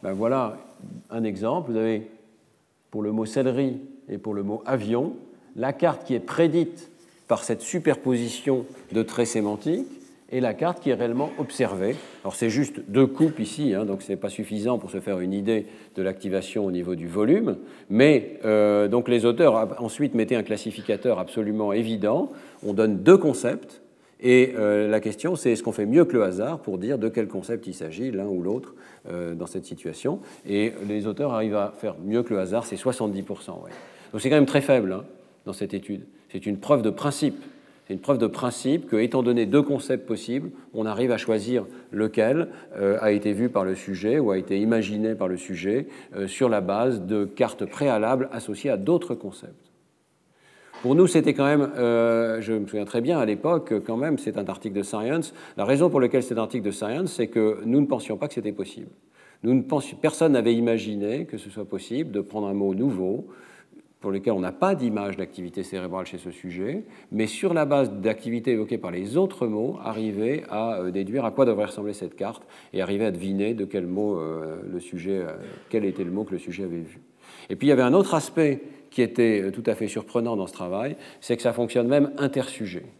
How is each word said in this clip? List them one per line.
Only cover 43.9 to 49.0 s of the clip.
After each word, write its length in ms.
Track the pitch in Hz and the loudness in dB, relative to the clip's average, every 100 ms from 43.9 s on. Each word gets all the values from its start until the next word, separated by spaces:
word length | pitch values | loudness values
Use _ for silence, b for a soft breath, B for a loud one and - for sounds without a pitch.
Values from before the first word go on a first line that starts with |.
| 95 104 143 | -4 2 2
ou 120 | 123 | 4
a 60 | 95 | 2
été 240 | 90 98 | 0 0
imaginé 540 | 107 113 101 104 110 | 2 2 0 -2 -2
par 120 | 110 95 | -2 -2
le 120 | 92 | -4
sujet, 480 | - 90 92 117 143 B B | -6 -6 0 -2 -2 B B
euh, 120 | - 98 | -6 -6
sur 240 | - 123 | 2 2
la 100 | 107 | 2
base 400 | 92 101 123 117 | 0 0 2 0
de 240 | 92 107 | -2 -2
cartes 400 | 101 - 120 - | -2 0 0 0
préalables 640 | 101 - 143 113 107 131 131 | -8 -2 0 2 2 2 0
associées 400 | 113 113 101 143 | -6 -8 -6 -2
à 60 | 110 | -2
d'autres 380 | 98 170 | 2 2